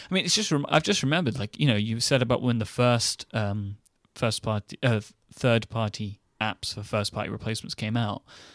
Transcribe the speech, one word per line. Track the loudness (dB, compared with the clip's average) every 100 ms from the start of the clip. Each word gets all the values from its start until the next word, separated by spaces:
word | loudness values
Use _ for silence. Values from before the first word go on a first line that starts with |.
| -4
I |
mean, | -2 0
it's | 0
just | 2
rem-, | 0 4
I've | 2
just | 4 0
remembered, | 2 2 0 -2
like, | -4 0
you | 2
know, | 2
you | 2 0
said | 2 2
about | 2 0
when | 2 0
the | -2
first, | 2 2 4 0 -4 -6
um, | -2 -2 -2 -6 -10 -16 _ _
first | -4 -2 0
party, | -2 -2 -4 -2
uh, | 0 2 -2 _ _
third-party | -2 4 4 2 -2 -2 -4 -8 -8 _ -4
apps | -4 -4 -8
for | -8
first-party | -2 -2 0 -2 -6
replacements | -4 -4 -6 -6 -6
came | -2 0
out. | 0 -2 _ -20 -20